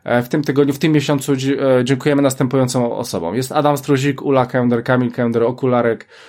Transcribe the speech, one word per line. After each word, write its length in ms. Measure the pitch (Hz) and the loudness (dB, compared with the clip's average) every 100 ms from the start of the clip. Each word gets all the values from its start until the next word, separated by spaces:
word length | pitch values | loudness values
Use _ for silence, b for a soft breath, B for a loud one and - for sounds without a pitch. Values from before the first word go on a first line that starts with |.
e, 200 | - 120 | -2 -2
w 60 | 120 | 0
tym 140 | 156 | -2
tygodniu, 300 | 147 135 143 | 0 2 2
w 60 | 135 | 2
tym 120 | 165 | 2
miesiącu 440 | 151 135 143 139 131 | 2 2 -2 0 -2
dzie-, 420 | 135 139 135 127 | -2 0 2 2
e, 40 | 123 | 2
dziękujemy 360 | 135 151 143 | 0 0 2
następującym 600 | 143 131 131 135 127 131 | 2 0 0 0 0 0
osobom. 520 | 120 104 - 98 82 107 | -2 -4 -6 -6 -4 -4
Jest 160 | 131 | -4
Adam 260 | 151 147 143 | 0 0 0
Struzik, 440 | 139 139 143 139 | 0 0 0 -2
Ula 240 | 143 135 123 | 0 2 2
Kender, 380 | 131 120 120 | 0 0 0
Kamil 280 | 117 127 123 | 0 0 0
Kender, 320 | 120 120 117 | -2 -2 0
Okularek, 640 | 117 123 131 123 117 110 - B | 0 0 0 0 0 -2 -8 B